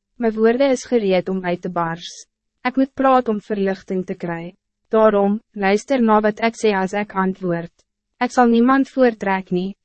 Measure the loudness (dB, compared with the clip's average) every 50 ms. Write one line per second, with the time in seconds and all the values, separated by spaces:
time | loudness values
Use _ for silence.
0 | _ _ _ -4 -4 -4 0 2 2 2 2 2 2 2 0 -2 -2 -2 -2 0
1 | 0 2 0 0 0 -2 -4 -4 -2 -4 -4 -4 -6 -6 -4 -4 -4 -4 -6 -8
2 | -12 -18 -18 -20 -20 _ _ _ _ _ _ _ -8 -4 0 0 -2 -2 _ -2
3 | 2 2 2 2 2 0 -4 -6 -4 -8 -4 -2 -2 -2 -4 -6 -8 -8 -6 -6
4 | -6 -6 -10 -8 -8 -8 -8 -8 -10 -14 -16 _ _ _ _ _ _ -2 2 4
5 | 4 4 4 4 2 0 0 -2 _ _ -10 -4 0 0 0 0 0 -2 0 2
6 | 2 4 4 4 2 0 -2 0 -4 -4 -4 0 -2 0 0 0 -2 -2 -4 -6
7 | -6 -4 -4 -2 -2 -2 -2 -4 -4 -4 -4 -4 -6 -12 _ _ _ _ _ _
8 | _ _ _ -6 -6 -2 2 2 4 4 4 4 4 4 4 2 0 -2 0 2
9 | 2 2 2 0 -4 -4 -4 -4 -4 -4 -4 -4 -4 -6 -10 _